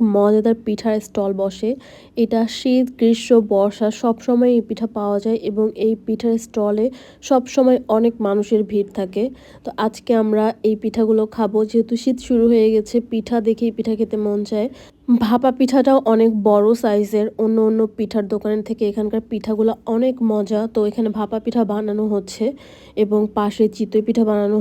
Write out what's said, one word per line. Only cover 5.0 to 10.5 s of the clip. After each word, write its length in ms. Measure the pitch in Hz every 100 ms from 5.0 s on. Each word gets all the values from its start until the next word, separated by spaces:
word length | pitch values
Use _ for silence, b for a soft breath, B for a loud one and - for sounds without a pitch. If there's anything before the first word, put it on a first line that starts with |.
| 202 202
যায় 180 | 214 226
এবং 240 | 220 208 214 -
এই 180 | 220 220
পিঠার 380 | - 220 233 226
স্টলে 480 | - 226 208 208 247 254 B B
সব 200 | - 262 254
সময় 320 | - 254 254 254
অনেক 260 | 220 233 226
মানুষের 420 | 202 202 214 214
ভিড় 280 | 202 208 202
থাকে। 300 | - 190 196 254 262 B B
তো 80 | - -
আজকে 360 | 220 - -
আমরা 300 | 226 214 214 214